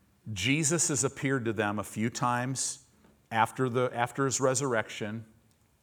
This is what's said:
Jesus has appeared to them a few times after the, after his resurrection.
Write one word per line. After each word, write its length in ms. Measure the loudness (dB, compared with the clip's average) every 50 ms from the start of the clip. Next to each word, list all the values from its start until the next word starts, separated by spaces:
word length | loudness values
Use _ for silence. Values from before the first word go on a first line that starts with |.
| _ _ _ _ _ -10 -6
Jesus 560 | -2 0 2 2 2 2 2 2 2 2 0
has 160 | 2 0 0
appeared 400 | 0 -2 -2 0 0 0 0 0
to 80 | 0 0
them 260 | 0 0 0 0 -2
a 60 | -4
few 240 | -6 -4 -2 -2 -2
times 720 | -2 0 0 0 0 0 -2 -2 -4 -4 -4 -4 -6 -8 -14 _ _ _ _ -20 _ _ _ _
after 380 | 2 4 4 4 2 0 0 0
the, 220 | 2 2 2 2 2
after 300 | 0 -2 0 0 0 0
his 160 | 0 0 2
resurrection. 840 | 2 2 2 2 0 0 0 0 0 -2 -6 -8 -6 -6 -6 -8 -12 -14 _ _ _ _ _ _ _ _ _ _